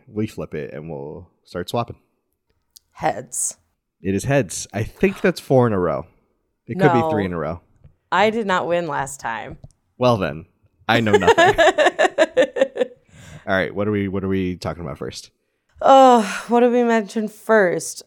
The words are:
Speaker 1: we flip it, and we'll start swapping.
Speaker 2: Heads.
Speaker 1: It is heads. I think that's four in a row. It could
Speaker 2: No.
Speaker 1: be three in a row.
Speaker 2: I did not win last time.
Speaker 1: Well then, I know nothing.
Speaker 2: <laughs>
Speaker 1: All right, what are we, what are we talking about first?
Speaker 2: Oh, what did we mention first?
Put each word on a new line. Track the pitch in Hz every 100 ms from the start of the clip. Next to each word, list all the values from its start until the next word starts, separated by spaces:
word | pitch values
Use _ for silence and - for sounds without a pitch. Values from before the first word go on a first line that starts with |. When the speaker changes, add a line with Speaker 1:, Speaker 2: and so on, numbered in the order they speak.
| _
Speaker 1:
we | 107 107
flip | - 78
it, | 78 69
and | 69 80
we'll | 73 71 80 87 _
start | _ 90 90
swapping. | 120 117 - _ _ _ _ _ _ _ _ _
Speaker 2:
Heads. | - 160 - - - - - _ _ _ _
Speaker 1:
It | 95
is | 98
heads. | 127 139 104 - -
I | 101
think | 110 - - 196
that's | 147 127
four | - 131 120
in |
a | 101
row. | 85 69 82 _ _ _ _ _ -
It | 180
could | 190
Speaker 2:
No. | 165 160
Speaker 1:
be |
three | 156
in | 95
a | 85
row. | 76 87 _ _ - _ -
Speaker 2:
I | 175 214
did | 220 202
not | 185 135
win | 175 165
last | 143 139 -
time. | 120 113 123 156 - _ _ -
Speaker 1:
Well | 123 113
then, | 85 73 82 _ _ _ -
I | 117
know | 107
nothing. | 196 - 415 349 392
Speaker 2:
<laughs> | 349 - 330 - 359 - 311 - - - - - 254 - _ - - - -
Speaker 1:
All |
right, | 95 82
what | 85 104
are |
we, | 104 98
what | 95
are | 95
we | 95 90 87
talking | 95 80
about | 82 71
first? | 62 - - _ _ _ _ -
Speaker 2:
Oh, | - 269 262 240 196 - -
what | 240
did | 247
we | 240
mention | 233 226 196 233 214
first? | - - 220 185 165 - -